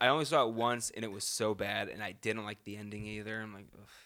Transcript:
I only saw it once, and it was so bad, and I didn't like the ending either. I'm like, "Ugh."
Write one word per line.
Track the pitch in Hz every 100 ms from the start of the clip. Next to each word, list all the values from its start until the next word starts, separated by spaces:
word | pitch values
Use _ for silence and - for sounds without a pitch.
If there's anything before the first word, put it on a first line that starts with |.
I | 123
only | 147 143
saw | 156 117
it |
once, | 113 117 120 113
and | -
it | 113
was | 101
so | - - 110 101
bad, | 101 107 101
and | 98
I | 104
didn't | 95 110 110 104
like | 104
the | - 104
ending | 104 104 107
either. | 107 107 110
I'm | 110
like, | 98 101
"Ugh." | - 101 -